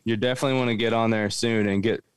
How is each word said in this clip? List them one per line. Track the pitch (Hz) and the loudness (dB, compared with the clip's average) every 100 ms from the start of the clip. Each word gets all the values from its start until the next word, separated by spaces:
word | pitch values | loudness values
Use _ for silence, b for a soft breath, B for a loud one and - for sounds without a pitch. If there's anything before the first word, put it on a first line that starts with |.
you | 113 113 | -4 0
definitely | 123 127 139 131 | 0 0 0 0
wanna | 123 110 | 0 0
get | 113 | 0
on | 113 113 | 2 2
there | 110 104 | 0 -2
soon | - 120 110 104 | -2 0 0 0
and | 98 | 0
get | 113 - - | 0 -2 -6